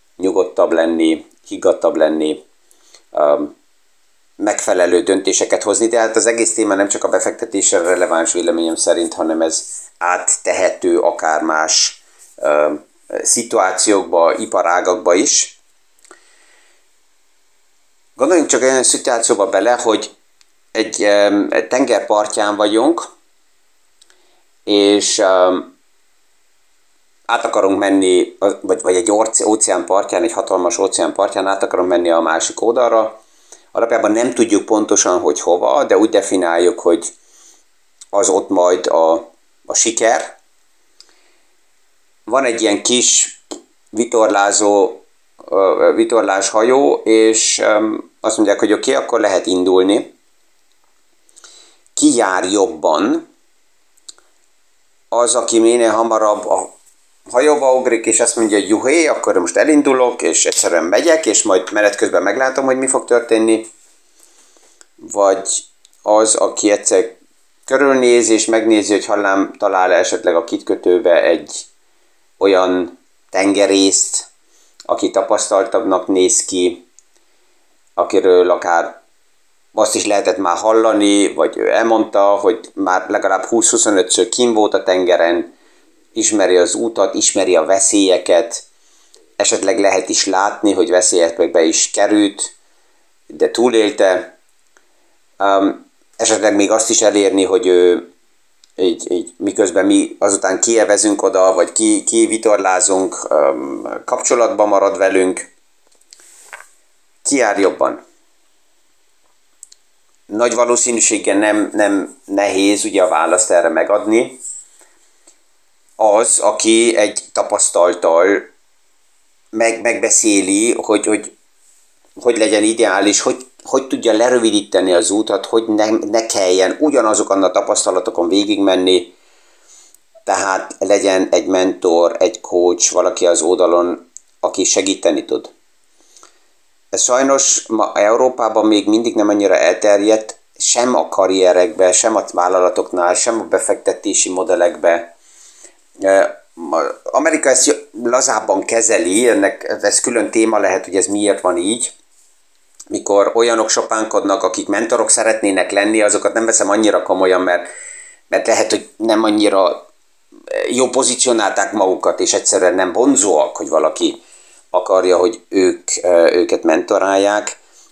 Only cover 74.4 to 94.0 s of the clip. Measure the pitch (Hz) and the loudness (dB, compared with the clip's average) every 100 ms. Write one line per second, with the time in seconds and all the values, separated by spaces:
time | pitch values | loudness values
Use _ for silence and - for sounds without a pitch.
74.4 | _ _ _ _ - - 95 98 95 104 | _ _ _ _ -6 -4 -2 -2 -2 -2
75.4 | - 101 98 95 92 92 - 95 92 - | 0 -2 0 -2 0 -2 0 0 2 0
76.4 | - 92 90 87 _ _ _ _ _ _ | -4 -2 -2 -4 _ _ _ _ _ _
77.4 | _ _ _ _ _ - 87 95 92 90 | _ _ _ _ _ -4 -2 0 4 4
78.4 | 90 85 95 85 80 - _ _ _ _ | 4 0 0 -2 -2 -8 _ _ _ _
79.4 | _ _ _ - 104 110 104 101 92 95 | _ _ _ -2 -2 -2 -2 -2 0 -2
80.4 | 92 85 107 113 113 104 101 101 98 - | -2 -2 0 2 2 2 2 2 2 0
81.4 | 80 - 50 92 113 110 110 104 101 98 | -2 -2 -2 0 2 0 0 2 2 2
82.4 | 101 - - - 95 92 - 104 98 92 | 0 -2 -4 -6 -2 -2 -2 -2 0 -2
83.4 | 90 117 110 117 110 98 90 - 90 - | -2 0 0 0 0 0 0 0 -2 0
84.4 | 123 107 104 95 95 92 90 85 85 85 | 0 2 0 0 0 0 2 2 2 0
85.4 | - - _ _ _ _ _ 113 104 107 | -6 -14 _ _ _ _ _ -6 -2 0
86.4 | 92 90 85 - 117 113 98 87 - 98 | 2 2 2 -2 -4 -2 -2 -2 -2 -2
87.4 | 92 87 78 95 - 104 95 90 - 87 | 0 0 2 0 0 2 2 2 2 0
88.4 | 82 - - _ _ _ _ _ _ - | 0 -6 -16 _ _ _ _ _ _ -6
89.4 | 104 104 92 95 98 95 92 92 - 92 | -2 -2 -2 0 2 0 -2 -4 -2 0
90.4 | 101 104 104 92 87 90 - 92 82 82 | 0 0 -2 0 0 0 2 2 0 0
91.4 | 82 87 80 80 - - 101 107 101 - | 0 2 2 0 -2 -2 0 2 0 -2
92.4 | - - _ _ _ _ _ _ - 76 | -12 -14 _ _ _ _ _ _ -14 -4
93.4 | 80 - 123 113 104 101 | -2 0 0 2 0 2